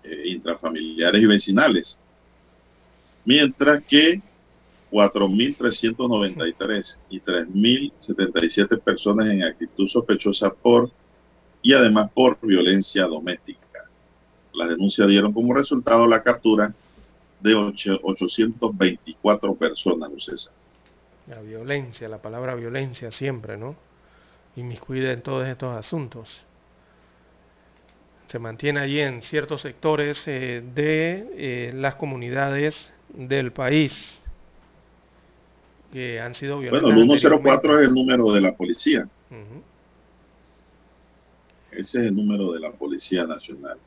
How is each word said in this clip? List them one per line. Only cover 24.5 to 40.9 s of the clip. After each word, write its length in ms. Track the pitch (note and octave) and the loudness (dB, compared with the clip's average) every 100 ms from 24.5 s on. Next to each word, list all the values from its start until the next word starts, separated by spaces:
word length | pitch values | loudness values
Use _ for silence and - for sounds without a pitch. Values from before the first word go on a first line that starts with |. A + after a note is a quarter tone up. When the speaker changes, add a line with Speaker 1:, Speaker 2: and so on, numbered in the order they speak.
| - | -14
Speaker 2:
Inmiscuida 560 | B2 A#2+ - C3 C3 | -14 -14 -10 -6 -4
en 100 | B2 | -6
todos 260 | A#2+ C3+ C3 | -6 -6 -6
estos 300 | B2+ B2+ A#2 | -8 -10 -10
asuntos. 640 | G#2+ E3+ B2+ A#2+ A2 - _ _ _ _ _ _ _ _ _ _ _ _ _ _ _ _ _ _ _ | -10 -10 -10 -14 -20 -20 _ _ _ _ _ _ _ _ _ _ _ _ _ _ _ _ _ _ _
Se 120 | A#2+ | -14
mantiene 400 | A#2 A2+ C#3 C#3+ | -12 -8 -4 -4
allí 180 | C#3 C#3+ | -2 -4
en 220 | C#3+ A#2+ | -4 -6
ciertos 400 | A2 D3+ D3+ D3 | -6 -6 -6 -8
sectores, 600 | C#3+ A#2+ D#3+ D3+ D3 C#3+ - | -10 -6 -2 0 -2 -6 -8
eh, 340 | C3 B2+ A#2+ A#2+ B2+ | -8 -8 -10 -10 -4
de, 520 | D3+ D#3 E3 F#3 A3+ G4 | -2 0 -2 -6 -10 -12
eh, 340 | C#3 A#2+ A#2+ | -10 -8 -10
las 220 | C3 C3+ C3+ | -6 -6 -6
comunidades 1000 | D3 C3 A#2+ B2+ C#3 C#3 D3+ D3+ - _ _ | -10 -10 -8 -4 -4 -2 -4 -6 -18 _ _
del 420 | - B2+ C#3 B2+ | -18 -6 -4 -4
país 680 | A2 C3 D3+ C#3+ - - - - - - _ _ _ _ _ _ _ _ _ _ _ _ _ _ | -4 0 2 0 -4 -18 -18 -18 -18 -20 _ _ _ _ _ _ _ _ _ _ _ _ _ _
que 280 | C3+ B2 A#2 | -14 -12 -10
han 160 | A#2 B2 | -12 -12
sido 220 | C#3 C#3+ | -10 -8
Speaker 1:
Bueno, 120 | B2+ | -2
Speaker 2:
violentadas 280 | B2+ D3 A2 | 0 6 8
Speaker 1:
el 60 | |
uno 140 | A#2 C#3+ | 8 6
cero 220 | D3+ D3 | 6 6
cuatro 300 | C3+ C3+ D3+ | 4 2 4
Speaker 2:
anteriormente. 100 | D3+ | 6
Speaker 1:
es 40 | C#3 | 6
el 80 | B2+ | 4
número 380 | B2+ B2+ A2+ | 2 4 4
de 80 | G#2 | 4
la 140 | F#2+ - | 2 0
policía. 520 | F2+ - - C#3 - _ _ | -6 -2 0 0 -2 _ _
Speaker 2:
Ujú. 320 | A#2 G#2 C3 - _ _ _ _ _ _ _ _ _ _ _ _ | -20 -20 -20 -20 _ _ _ _ _ _ _ _ _ _ _ _